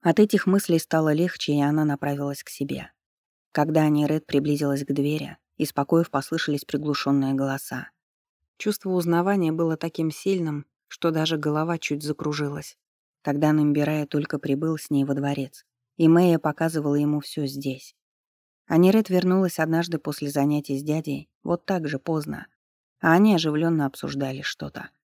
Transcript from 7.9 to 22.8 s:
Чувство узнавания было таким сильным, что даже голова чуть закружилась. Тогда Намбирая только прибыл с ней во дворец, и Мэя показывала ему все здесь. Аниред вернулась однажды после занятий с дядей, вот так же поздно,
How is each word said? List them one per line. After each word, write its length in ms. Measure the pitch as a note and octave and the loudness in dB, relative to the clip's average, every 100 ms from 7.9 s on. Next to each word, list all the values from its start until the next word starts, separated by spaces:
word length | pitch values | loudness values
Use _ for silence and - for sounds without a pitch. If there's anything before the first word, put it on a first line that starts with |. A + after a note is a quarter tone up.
| _ _ _ _ _ _ _ | _ _ _ _ _ _ _
Чувство 340 | G#3+ G3+ F#3+ | -4 -4 -2
узнавания 600 | F#3 E3+ E3+ F3+ G3+ E3 | -2 2 2 2 2 0
было 240 | D#3+ E3 D#3+ | 0 -2 -2
таким 360 | E3+ - D#3+ | -6 -4 -4
сильным, 540 | D3+ G3 F#3+ E3 D3 - _ _ | -4 -4 -2 -2 -6 -10 _ _
что 220 | - E3+ | -4 -2
даже 280 | D#3+ D#3+ D#3+ | 0 0 -2
голова 420 | D3 D3+ D#3+ E3 | -2 -2 -2 -4
чуть 240 | - D3 | -4 -6
закружилась. 760 | D3 D3+ D3+ D3 D3 C#3+ D3+ - _ _ _ _ | -4 -6 -4 -4 -6 -8 -14 -20 _ _ _ _
Тогда 280 | - C#3+ D3+ | -4 0 2
Намбирая 540 | D3+ D3 D3 D3 D#3 D3 | 4 4 2 0 -2 -2
только 320 | D3 D3 C#3+ | -4 -4 -6
прибыл 400 | C#3 C#3 D#3+ D#3 | -2 -2 -2 -4
с 140 | - | -2
ней 120 | C#3+ | -2
во 120 | C#3 C#3 | 0 -2
дворец, 500 | C#3+ C#3 C3+ - _ _ _ - | -2 -4 -6 -12 _ _ _ 2
и 100 | E3 | 6
Мэя 300 | E3 F3+ E3 | 6 6 4
показывала 580 | D#3+ D3 E3 D#3+ D3+ C#3+ | 0 -2 -4 -2 0 0
ему 260 | D3 D3 | 0 -2
все 260 | C#3+ - C#3 | -4 -6 -6
здесь. 480 | C#3 C#3 C3+ - _ _ _ _ _ _ _ _ | -6 -8 -8 -14 _ _ _ _ _ _ _ _
Аниред 420 | D#3+ F3+ A3 G#3+ | 4 6 6 2
вернулась 480 | F#3 F3+ F#3 F#3 - | 0 2 2 0 0
однажды 400 | D#3+ D#3+ E3+ E3 | 0 0 -2 -6
после 320 | - D3 D3 | -6 -8 -6
занятий 480 | C#3+ C#3+ D3 C#3+ C3+ | 0 0 0 -4 -8
с 60 | |
дядей, 440 | D3+ D#3 D#3 C#3 D3+ _ | -4 -4 -4 -8 -10 _
вот 240 | - F3 - | -6 -6 -2
так 220 | F#3+ D3+ | -4 -4
же 100 | C#3+ | -8
поздно, 480 | - D#3+ D3+ C#3+ - _ _ _ | -4 -6 -4 -12 -14 _ _ _